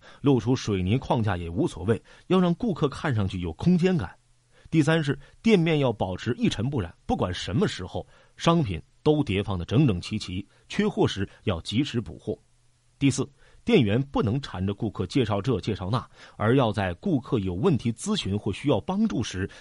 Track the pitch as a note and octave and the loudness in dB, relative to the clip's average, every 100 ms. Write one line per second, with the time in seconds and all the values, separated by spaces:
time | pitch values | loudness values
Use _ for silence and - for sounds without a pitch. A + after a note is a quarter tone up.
0 | - - - C3 G#2 B2+ - F#2+ F2+ B2 | -18 -2 2 4 4 -2 0 -2 0 0
1 | - D3+ A2 F2 E2+ F2 D#3+ D#2+ F2+ - | 0 0 0 -2 -4 -2 -2 -2 -2 -2
2 | - - _ F#3 F3+ E3+ A#3+ D3+ D3 - | -4 -20 _ 2 2 0 -2 0 -2 -2
3 | E3 A2 F#2+ F#2 F2 - - F3+ F3+ F3+ | -2 0 0 -2 -6 -2 2 4 4 2
4 | F2+ - _ _ _ _ - D#3+ D3 E3 | -2 -10 _ _ _ _ -2 2 4 2
5 | C#3+ - - - A3 G#3 E3 D#3 C3 G#2+ | 0 -4 -8 -4 4 4 4 2 2 0
6 | F#2+ F2+ - D#3+ A#3 - B2 C#3+ E2+ - | -4 -4 -4 0 0 0 -2 -2 -6 -10
7 | - A3+ G2 F2+ - A#2 F3 - F2+ F#2 | -4 -2 -2 -4 -4 -2 -2 -2 -8 -10
8 | - - _ - E3 E3+ A#2 E2 - _ | -12 -18 _ -2 2 4 2 -4 -10 _
9 | D3 D3+ - G2 G2+ F#2 E2+ B2 D3+ F2+ | 0 2 2 -2 -2 -4 0 2 4 2
10 | - A2 - F#2 - _ _ - G#3 A3 | -4 -8 -6 -10 -10 _ _ -2 -2 2
11 | D#3+ G2 G2 - - E2+ - G#2 C#3 A#2+ | 0 0 -6 -6 -4 -4 -2 -2 -2 -4
12 | E2+ C#2 - - _ _ _ _ _ _ | -6 -12 -10 -10 _ _ _ _ _ _
13 | C#3 - B2+ _ - - - A3+ G#2+ A2 | 0 0 -4 _ -20 -10 2 4 6 2
14 | C#3 C4+ B2 C3 C#3 F2+ F#2+ G2+ A2 - | 0 0 0 -2 -4 -6 -4 -4 -6 -4
15 | F#2 C#3+ A2 G2+ G2 G#2+ G2 A2 F#2 A2+ | -4 0 0 -2 -2 -2 -2 -4 -2 -4
16 | - - - - A2 C3+ A#2 G#2 F#2+ F2 | -4 -16 -20 -4 2 4 2 0 -2 -2
17 | G3+ D3+ - B2 F#2 F2 E3 D#3 A#2+ A2+ | -2 -2 0 -2 -2 0 2 2 0 -4
18 | - G#3 G2+ G2+ - F#2+ C#3+ A2+ - F#3+ | -2 -2 -2 -4 -4 -4 0 0 0 -2
19 | A3 F#3 G#2+ F#2 F#2+ - | 0 0 -4 -4 -6 -8